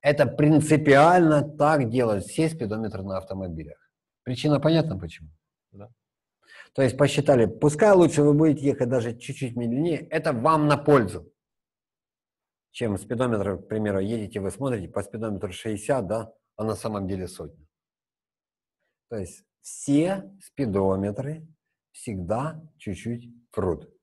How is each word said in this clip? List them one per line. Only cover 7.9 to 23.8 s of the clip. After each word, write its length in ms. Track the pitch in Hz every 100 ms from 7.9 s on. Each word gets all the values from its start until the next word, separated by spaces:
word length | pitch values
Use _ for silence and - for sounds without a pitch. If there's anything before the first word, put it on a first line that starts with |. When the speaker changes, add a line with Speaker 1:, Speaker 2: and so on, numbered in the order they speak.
Speaker 1:
лучше 300 | 196 170 -
вы 100 | 147
будете 320 | 147 160 156
ехать 240 | 139 131 123
даже 260 | 127 117
чуть-чуть 420 | 113 - 135 127 117
медленнее, 420 | 117 123 165 156 170
это 240 | 160 156
вам 360 | 123 135 160 151
на 100 | 147
пользу. 520 | 151 143 101 92 - _ _ _ _ _ _ _ _ _ _ _ _ _ _
Чем 260 | - 117 98
спидометр, 600 | - 120 127 110 98 92
к 100 | -
примеру, 300 | 110 107 98
едете, 400 | 95 113 104 104
вы 100 | 95
смотрите, 380 | - 135 117 85
по 140 | -
спидометру 500 | 98 110 110 101 104
шестьдесят, 540 | 90 113 104 - 135 92
да, 260 | 110 110 _ _ -
а 80 |
на 100 | 110 101
самом 300 | 113 104 95
деле 220 | 95 90
сотня. 380 | - 76 76 _ _ _ _ _ _ _ _ _ _ _ _ _ _ _
То 80 | 113
есть 280 | 90 - _ _
все 680 | - - - 143 170 190 - -
спидометры 1040 | - - 131 98 95 95 98 104 139 156 160 _ _ _ _
всегда 680 | - - 98 85 107 147 156 - _
чуть-чуть 560 | - 92 117 120 - - _
врут. 360 | - 95 78